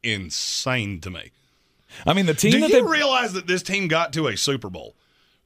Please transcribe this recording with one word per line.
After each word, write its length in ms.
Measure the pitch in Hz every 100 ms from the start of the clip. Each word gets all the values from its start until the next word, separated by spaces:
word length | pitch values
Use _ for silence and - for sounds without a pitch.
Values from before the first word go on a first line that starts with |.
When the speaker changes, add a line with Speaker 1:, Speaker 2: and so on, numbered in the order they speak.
Speaker 1:
insane 960 | 120 107 90 - - - - 127 104 95
to 80 | 90
me. 220 | 87 - _ _ _ _ _ _ - -
Speaker 2:
I 80 |
mean, 120 | 180 185
the 80 |
team 200 | 151 202
Speaker 1:
Do 60 | 254
Speaker 2:
that 80 | 311
Speaker 1:
you 60 | 440
Speaker 2:
they 60 |
Speaker 1:
realize 520 | - 311 294 254 233
that 140 | 185 175
this 140 | 185
team 260 | 180 196 185
got 240 | 156 165
to 140 | 165 151
a 80 | 117
Super 340 | - 139 107
Bowl 260 | 90 60 _ _ _ _ _